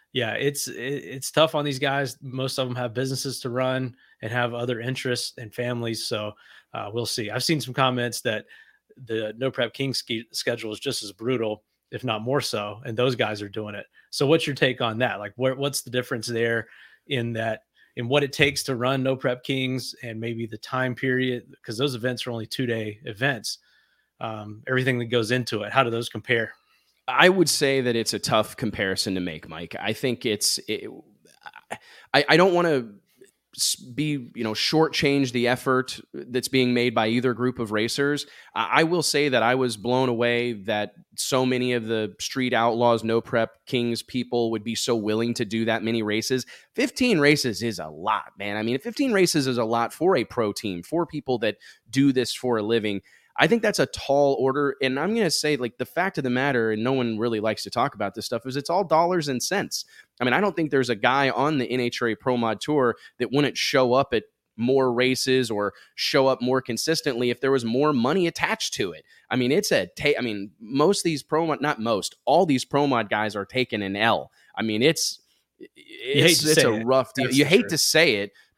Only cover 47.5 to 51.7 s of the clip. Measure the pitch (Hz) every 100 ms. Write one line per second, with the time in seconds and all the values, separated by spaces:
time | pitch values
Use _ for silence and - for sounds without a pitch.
47.5 | 98 117 90 78 76 98 104 - - 101
48.5 | 104 110 131 240 226 269 196 175 156 131
49.5 | 123 113 120 117 - 175 165 110 - 107
50.5 | 98 104 87 - 165 170 151 - 120 110
51.5 | - -